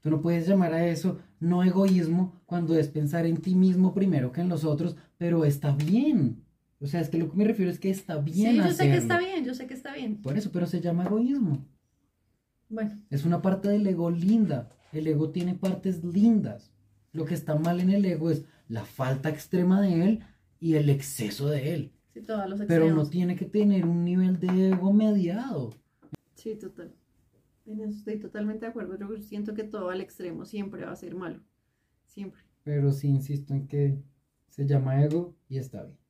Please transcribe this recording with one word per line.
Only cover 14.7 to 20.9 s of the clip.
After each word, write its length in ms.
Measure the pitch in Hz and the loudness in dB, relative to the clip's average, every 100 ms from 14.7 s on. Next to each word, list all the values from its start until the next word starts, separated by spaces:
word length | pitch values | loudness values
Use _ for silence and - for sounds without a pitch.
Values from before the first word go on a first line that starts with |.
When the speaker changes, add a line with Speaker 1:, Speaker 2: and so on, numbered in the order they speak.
| _ _ | _ _
Speaker 1:
El 140 | 151 160 | -6 0
ego 220 | 147 151 | 0 0
tiene 240 | 180 175 - | -2 -4 -2
partes 480 | 190 180 190 175 | -4 -2 -4 -4
lindas. 680 | 175 175 220 220 135 104 _ _ _ _ _ | -2 4 6 4 2 -8 _ _ _ _ _
Lo 120 | 156 | -8
que 100 | 151 | -4
está 220 | 170 - 151 | -4 -2 0
mal 240 | 165 175 | 0 2
en 100 | 185 | 2
el 140 | 202 | 2
ego 260 | 190 160 165 | 2 0 0
es 140 | 143 - _ _ | -2 -4 _ _
la 160 | 113 | -10
falta 440 | - - 127 139 151 | -10 -6 -2 -2 -2
extrema 500 | 147 - 180 180 190 | -6 -2 0 4 4
de 240 | 202 165 | 4 4
él 160 | 185 220 - _ _ _ | 2 2 -4 _ _ _
y 140 | 165 | 0
el 160 | 156 143 | 2 4